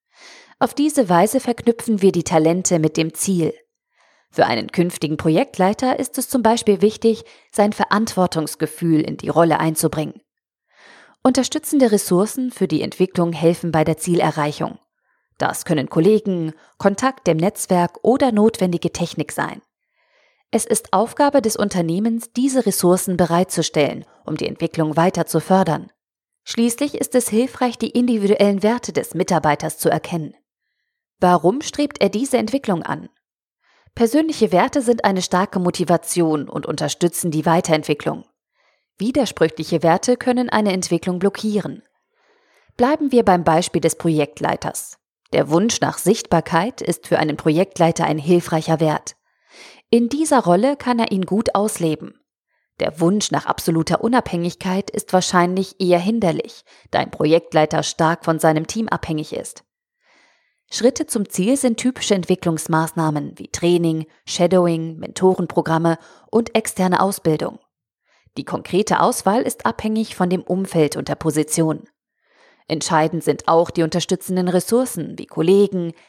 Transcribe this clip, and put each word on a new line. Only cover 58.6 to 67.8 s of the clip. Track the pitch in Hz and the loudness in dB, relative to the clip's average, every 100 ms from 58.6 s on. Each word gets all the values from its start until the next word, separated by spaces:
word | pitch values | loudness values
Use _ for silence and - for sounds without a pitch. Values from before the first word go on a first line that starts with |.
| 160 | -2
Team | 220 220 | -6 -4
abhängig | 170 - 156 151 | -4 -4 -6 -6
ist. | - - - _ _ _ _ _ _ _ _ _ _ _ | -10 -10 -16 _ _ _ _ _ _ _ _ _ _ _
Schritte | - 226 247 311 | 0 0 0 -4
zum | 220 202 | -4 -4
Ziel | - 190 277 | -2 0 2
sind | 254 226 | 0 0
typische | 247 254 - | -2 -2 -2
Entwicklungsmaßnahmen | 196 170 185 170 160 - 160 165 - 156 151 143 - | -2 0 0 0 -2 0 0 0 -2 -2 -2 -6 -12
wie | - | -14
Training, | - 170 175 170 160 156 _ - | -2 2 2 2 -2 -6 _ -10
Shadowing, | - 175 185 175 165 160 160 | 0 2 4 2 0 -4 -10
Mentorenprogramme | - - 185 185 175 - 160 160 165 160 - - _ | -14 0 2 2 0 -2 0 0 2 -2 -6 -20 _
und | 233 226 220 | -2 0 -2
externe | 220 - 185 180 | -4 -2 2 2
Ausbildung. | 190 196 165 156 - - _ _ | 2 0 -2 -2 -4 -10 _ _